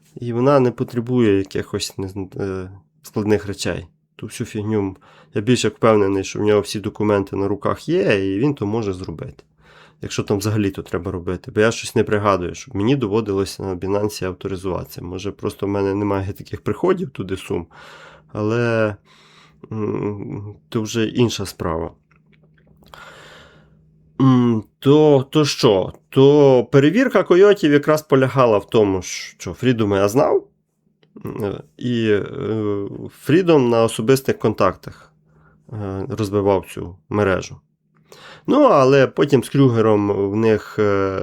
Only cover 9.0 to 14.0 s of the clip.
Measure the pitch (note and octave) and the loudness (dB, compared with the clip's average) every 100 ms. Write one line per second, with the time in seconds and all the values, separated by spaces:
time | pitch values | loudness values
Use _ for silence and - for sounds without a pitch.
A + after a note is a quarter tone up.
9 | F#2 D#2+ - - _ _ _ - - _ | -10 -12 -14 -16 _ _ _ -20 -20 _
10 | G2+ - - G#2 G2+ G#2+ G2+ F#2+ F#2+ F#2 | -8 -8 -2 -2 0 -2 -2 -4 -8 -8
11 | F2+ F2+ F2 F2+ - G#2 A2 A2+ - A#2+ | -6 -8 -6 -8 -6 0 0 -2 -4 -2
12 | G#2 G#2+ G#2 F#2+ F2 E2 - G2 G#2 C#3 | -2 0 0 0 -2 -10 -10 -4 -2 0
13 | A2+ G#2+ G#2 G2 F#2+ - G2+ F2+ F#2 G2+ | 0 -2 -2 -4 -4 -6 -8 -8 -4 -4